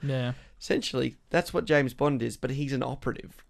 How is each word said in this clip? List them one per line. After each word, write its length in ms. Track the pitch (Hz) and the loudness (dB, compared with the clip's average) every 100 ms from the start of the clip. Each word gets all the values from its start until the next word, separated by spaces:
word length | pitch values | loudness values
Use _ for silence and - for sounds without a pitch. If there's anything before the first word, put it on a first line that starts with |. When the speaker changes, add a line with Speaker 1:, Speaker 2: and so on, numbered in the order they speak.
Speaker 1:
Yeah. 300 | 139 135 123 127 - - | -4 -2 -2 -6 -12 -10
Speaker 2:
Essentially, 540 | - - - 127 127 - _ | -2 -2 0 -2 -2 -4 _
that's 200 | 165 175 | 0 2
what 140 | 170 - | 0 4
James 300 | 147 135 - | 4 4 2
Bond 260 | 143 139 | 2 2
is, 160 | 117 - | -2 -2
but 140 | 131 | -4
he's 220 | 135 143 | -2 -2
an 100 | 135 | -2
operative. 600 | 127 131 127 - - - | -2 -2 -4 -4 -8 -18